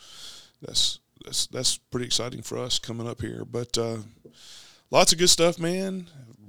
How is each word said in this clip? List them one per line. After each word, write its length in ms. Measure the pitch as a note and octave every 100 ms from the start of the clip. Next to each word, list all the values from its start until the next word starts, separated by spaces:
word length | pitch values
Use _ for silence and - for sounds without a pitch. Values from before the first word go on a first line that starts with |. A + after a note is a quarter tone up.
| - - - - - _
that's, 380 | - - - - _ -
that's, 240 | - - -
that's 300 | B2+ B2+ -
pretty 300 | _ B2 A#2+
exciting 340 | - A#2 B2
for 160 | A2 A#2
us 220 | B2 -
coming 280 | - A#2 A#2
up 140 | A2+
here. 240 | A2+ A#2 A2
But, 320 | A#2+ A#2+ A#2
uh, 200 | A#2 A2+ G#2 - - - - - - - -
lots 220 | C3+ F#3
of 60 | E3
good 100 | F3+
stuff, 300 | - E3+ F3
man. 480 | E3 F#3 F#3+ F#3+ E3+ D3 A#2 A2+